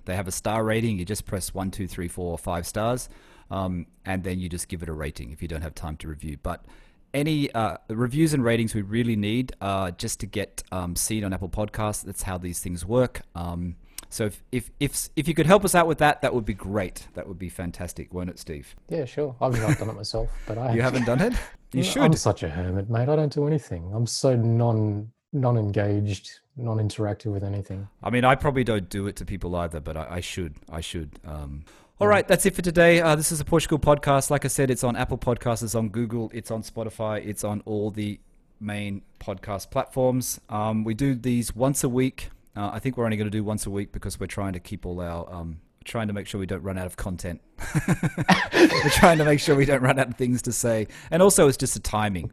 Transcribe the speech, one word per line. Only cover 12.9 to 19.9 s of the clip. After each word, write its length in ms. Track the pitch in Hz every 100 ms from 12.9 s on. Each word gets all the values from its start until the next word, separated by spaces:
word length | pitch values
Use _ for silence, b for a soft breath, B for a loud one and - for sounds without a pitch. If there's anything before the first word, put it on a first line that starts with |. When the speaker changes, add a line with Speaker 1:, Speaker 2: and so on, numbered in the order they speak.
| 123 120 - -
Speaker 1:
Um, 440 | 87 85 87 87 82 B B -
so 160 | - 107
if, 180 | - -
if, 200 | 123 - -
if, 280 | 139 - - -
if 120 | 147
you 60 |
could 120 | 160 151
help 180 | 202
us 100 | 190
out 140 | 180 165
with 100 | 156
that, 220 | 151 147
that 120 | 139
would 100 | 123
be 100 | 110
great. 540 | 98 95 104 90 - -
That 120 | - -
would 120 | 90
be 80 | 90
fantastic, 640 | - 87 - 87 - -
won't 160 | 90 90
it, 80 | -
Steve? 380 | - 76 67 - -
Speaker 2:
Yeah, 160 | 165 127
sure. 280 | - 147 123
I've 180 | 131 120
not 180 | 110 151
done 100 |
it 60 | 107